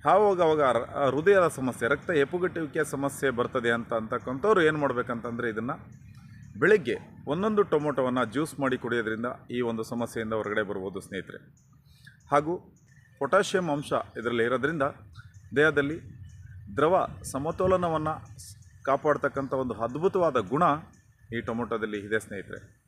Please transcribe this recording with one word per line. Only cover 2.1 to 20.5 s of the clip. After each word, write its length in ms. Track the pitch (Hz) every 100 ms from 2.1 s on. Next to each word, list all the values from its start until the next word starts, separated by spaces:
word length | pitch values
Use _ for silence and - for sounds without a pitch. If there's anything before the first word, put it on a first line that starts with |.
| 170
ಹೆಪ್ಪುಗಟ್ಟುವಿಕೆ 640 | 139 180 175 170 156 160 151
ಸಮಸ್ಯೆ 360 | 139 139 - 139 120
ಬರ್ತದೆ 320 | 120 131 117 117
ಅಂತ 160 | 117 117
ಅಂತಕ್ಕಂಥವ್ರು 600 | 113 123 131 131 202 214 156
ಏನು 120 | 156
ಮಾಡ್ಬೇಕಂತಂದರೆ 680 | 143 123 120 117 120 117 120
ಇದನ್ನು 240 | 107 117 165 - - - - - - - 101
ಬೆಳಗ್ಗೆ 340 | 139 143 123 98 - - -
ಒಂದೊಂದು 300 | 151 208 208 196
ಟೊಮೊಟೊವನ್ನು 540 | 156 151 135 127 127 117 120
ಜ್ಯೂಸ್ 180 | 156 -
ಮಾಡಿ 160 | 135 127
ಕುಡಿಯೋದ್ರಿಂದ 480 | 123 120 107 110 123 131 - 120
ಈ 40 | 120
ಒಂದು 140 | 113 113
ಸಮಸ್ಯೆಯಿಂದ 420 | 120 117 120 110 110
ಹೊರಗಡೆ 240 | 101 107 101
ಬರ್ಬೋದು 300 | 98 95 95 -
ಸ್ನೇಹಿತರೆ. 320 | 98 - 50 - _ _ - _ - - - -
ಹಾಗೂ 220 | 143 151 180 - - _ - _ _
ಪೊಟ್ಯಾಷಿಯಂ 480 | 139 190 202 190 175 147
ಅಂಶ 160 | - 131 - -
ಇದರಲ್ಲಿ 260 | 117 117 117
ಇರೋದ್ರಿಂದ 380 | 127 135 165 139 - - - - - - 120
ದೇಹದಲ್ಲಿ 380 | 151 143 143 117 - - - - - - - -
ದ್ರವ 180 | 151 180 139 - -
ಸಮತೋಲನವನ್ನು 840 | 131 147 170 185 185 175 156 156 156 - -
ಸ್-, 100 | - - - - -
ಕಾಪಾಡ್ತಕ್ಕಂಥ 640 | 135 151 143 143 139 135 135
ಒಂದು 100 | 127 104 117
ಅದ್ಭುತವಾದ 520 | 131 185 185 170 127 95